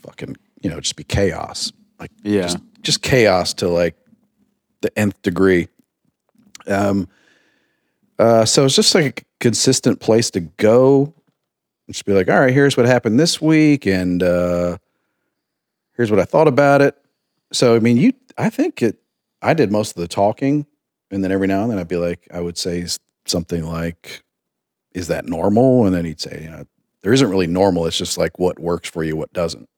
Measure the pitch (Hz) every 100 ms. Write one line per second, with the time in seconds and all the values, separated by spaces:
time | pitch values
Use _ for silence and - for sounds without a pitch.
0 | - - - - _ _ - 78 - -
1 | - - 98 - - - - - _ -
2 | - _ 104 101 90 87 - _ - 147
3 | - 131 107 92 87 - 95 85 85 -
4 | _ _ _ _ _ _ _ _ 107 -
5 | 104 - 101 87 95 90 85 _ _ _
6 | _ _ _ _ _ - - 98 101 101
7 | 90 _ _ _ _ _ _ _ _ _
8 | _ - 113 113 110 - 135 135 220 202
9 | 143 - _ - 120 107 - 135 127 -
10 | - 113 113 98 80 - 107 120 131 139
11 | 143 _ _ _ _ _ _ _ - -
12 | - 98 92 104 135 135 139 131 120 123
13 | 117 113 165 - 156 156 151 143 - 95
14 | 90 87 90 87 87 87 87 87 _ _
15 | _ _ _ _ _ _ _ _ _ -
16 | 113 104 175 156 160 123 143 143 139 -
17 | _ _ _ _ _ - 127 117 113 120
18 | 220 - _ - 185 - 320 - 117 -
19 | _ _ _ _ 110 160 107 104 104 -
20 | 85 - 101 113 139 147 147 _ _ _
21 | - 98 95 98 95 98 117 104 85 87
22 | 87 87 _ 87 87 85 95 87 87 -
23 | _ _ - 90 85 85 80 85 85 85
24 | - - _ _ _ _ _ _ _ 90
25 | 85 78 - 82 95 104 131 127 101 90
26 | 82 78 73 73 80 78 73 _ _ _
27 | 95 135 127 95 85 90 98 87 82 -
28 | 90 - 82 - 90 - 85 85 - 85
29 | 80 78 73 - 82 60 -